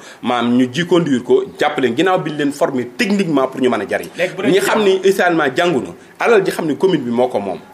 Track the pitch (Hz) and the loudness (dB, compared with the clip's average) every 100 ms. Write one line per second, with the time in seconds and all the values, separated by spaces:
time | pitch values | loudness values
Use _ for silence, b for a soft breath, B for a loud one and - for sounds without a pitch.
0 | B B 117 123 120 123 127 139 175 180 | B B -4 -2 2 2 0 -2 0 2
1 | 151 123 - 127 - - 151 147 127 120 | 2 -2 2 2 2 -2 -2 0 -2 0
2 | 185 185 156 151 143 - 165 131 120 - | 0 0 -2 -4 -4 -2 -2 -2 -6 -4
3 | 196 202 175 143 131 139 127 113 98 101 | -2 0 0 0 0 0 0 0 -2 -4
4 | 85 147 180 165 - 190 196 220 202 190 | -6 -6 -6 -2 0 2 2 2 2 2
5 | 190 190 180 165 143 131 175 139 90 - | 2 2 2 2 0 0 0 0 -4 -12
6 | B - 190 220 185 - 165 135 185 175 | B -4 2 2 2 -2 -4 0 0 0
7 | 120 120 123 110 98 80 - | 0 0 0 0 -4 -8 -12